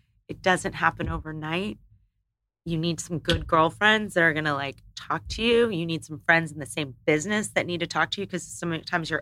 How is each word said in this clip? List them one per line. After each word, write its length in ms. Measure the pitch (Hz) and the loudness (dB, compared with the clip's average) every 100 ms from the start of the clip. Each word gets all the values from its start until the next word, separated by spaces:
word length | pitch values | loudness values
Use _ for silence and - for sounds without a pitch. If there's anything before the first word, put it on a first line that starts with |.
| _ _ - | _ _ -16
It 140 | - | -4
doesn't 320 | 185 180 196 | 0 2 0
happen 340 | - 165 - 160 | 0 0 0 -4
overnight. 720 | 165 156 156 156 170 208 214 _ _ _ _ _ _ _ _ - | -6 -6 -8 -4 -4 -4 -8 _ _ _ _ _ _ _ _ -6
You 120 | 165 | -2
need 200 | 165 160 | -2 -2
some 200 | - 170 | -4 -4
good 260 | - 165 - | 0 0 2
girlfriends 720 | 165 160 - 208 214 208 180 | 4 4 4 4 4 2 2
that 80 | |
are 100 | 165 | 4
gonna, 220 | 151 156 143 | 4 0 -2
like, 220 | 139 - - - | -4 -8 -16 -12
talk 320 | - 147 - | -4 -4 -4
to 140 | - | -2
you. 260 | 226 233 233 | 4 4 4
You 160 | 180 170 | 0 -2
need 180 | 160 | -4
some 160 | - 151 - | -6 -6 2
friends 260 | 165 160 | 2 2
in 60 | 151 | -6
the 80 | 135 | -8
same 300 | - 143 123 - | -6 -6 -4 2
business 440 | 151 170 214 208 | 2 2 0 0
that 180 | - 165 | -2 -2
need 120 | 175 | -2
to 60 | 170 | -2
talk 220 | 160 160 | 0 0
to 100 | - | -2
you 60 | 196 | -6
'cause 140 | 180 | -6
sometimes 680 | - - 170 160 - 175 156 | -8 -8 -6 -6 -2 -4 -2
your 100 | 151 | -4